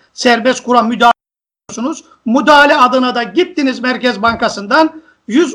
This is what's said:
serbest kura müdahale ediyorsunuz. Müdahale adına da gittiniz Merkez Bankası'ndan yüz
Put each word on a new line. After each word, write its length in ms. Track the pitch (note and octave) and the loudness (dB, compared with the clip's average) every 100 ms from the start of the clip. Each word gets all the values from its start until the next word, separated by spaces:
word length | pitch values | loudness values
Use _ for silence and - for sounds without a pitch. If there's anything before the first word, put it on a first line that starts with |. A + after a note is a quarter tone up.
| _ | _
serbest 520 | - B3+ A#3 B3 B3 | -4 0 0 0 -2
kura 180 | A#3+ B3 | 0 0
müdahale 300 | A3 A#3 A#3 - _ _ _ _ - | 0 2 2 0 _ _ _ _ -16
ediyorsunuz. 340 | - B3+ D#4+ - _ - | -8 -8 -8 -16 _ -2
Müdahale 500 | C4 D4+ D4 C#4+ D4+ | 0 4 4 4 4
adına 380 | B3 C4 B3+ | 2 0 -2
da 80 | A#3+ | -4
gittiniz 580 | A#3 G#3 F4+ - C4+ A3+ | -4 -2 -2 -2 -4 -2
Merkez 420 | B3 A#3+ B3 G3 | -4 -2 -2 -2
Bankası'ndan 800 | A#3 A3+ A3 - G3+ D4 D#4+ - - _ - | -2 -2 -4 -6 -2 2 0 -2 -20 _ -4
yüz 260 | B3 D4+ | -2 -2